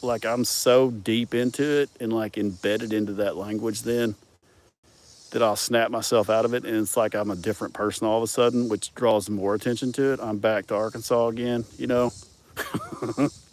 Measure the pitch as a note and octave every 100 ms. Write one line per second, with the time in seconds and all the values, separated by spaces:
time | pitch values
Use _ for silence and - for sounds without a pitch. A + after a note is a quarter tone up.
0 | B2 A#2 A2 A#2+ A#2+ - - B2 C3 A#2
1 | G2 A2+ A#2+ A#2+ B2 A#2+ C#3+ D3 C#3 -
2 | A#2 A2+ A2 G#2+ G#2 F#2 G#2 G#2+ A#2 G#2+
3 | G#2 G2 G2+ E2 G2 G#2+ A2+ G#2+ A#2 A#2+
4 | A#2 G#2 _ _ _ _ _ _ _ _
5 | - - - A#2+ A#2 G#2 - A#2 A#2 A#2
6 | G#2 A#2 G2+ A2 A#2 B2 C3+ A2+ G#2+ -
7 | A2 G#2+ G#2 F#2+ F2 G#2 G#2+ - G#2 G2+
8 | A2+ A2 A2+ - A#2+ A#2+ A#2+ G#2+ - -
9 | B2 G#2+ F#2+ G#2 G2 G#2+ B2 A#2 B2+ A#2+
10 | C#3 C3 A2+ G#2 A2 G#2+ F#2+ G#2 A2 A2+
11 | A2+ A#2+ A#2 A#2 A#2+ A#2+ A2+ - - B2
12 | B2 - - _ _ - - - E5 -
13 | A#2 - C#3+ - -